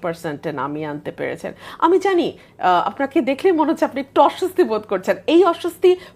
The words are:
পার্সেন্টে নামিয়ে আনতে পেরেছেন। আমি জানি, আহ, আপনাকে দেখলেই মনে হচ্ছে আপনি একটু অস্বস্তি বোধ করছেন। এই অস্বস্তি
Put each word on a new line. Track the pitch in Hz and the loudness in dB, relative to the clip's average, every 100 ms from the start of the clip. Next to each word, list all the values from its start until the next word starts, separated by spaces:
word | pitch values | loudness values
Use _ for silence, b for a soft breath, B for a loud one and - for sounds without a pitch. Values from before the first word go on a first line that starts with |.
পার্সেন্টে | 175 165 165 143 170 | -10 -8 -8 -8 -8
নামিয়ে | 143 135 147 156 | -6 -6 -6 -8
আনতে | 147 - | -10 -10
পেরেছেন। | - 139 151 190 - B B | -8 -8 -8 -12 -14 B B
আমি | - 370 | 2 2
জানি, | 392 359 226 - B B | 2 0 -2 -6 B B
আহ, | - 180 - | 2 2 0
আপনাকে | - 277 330 | -4 -2 -2
দেখলেই | 247 269 370 | -2 0 2
মনে | 320 302 | 2 0
হচ্ছে | 320 311 | 0 -2
আপনি | - | -4
একটু | 262 - | -2 4
অস্বস্তি | 294 - 370 359 | 4 2 -4 0
বোধ | 269 214 | 0 -2
করছেন। | 214 190 185 185 - | -4 -4 -2 -4 2
এই | 320 | 4
অস্বস্তি | 359 330 349 - 370 370 B | 4 2 -6 2 2 2 B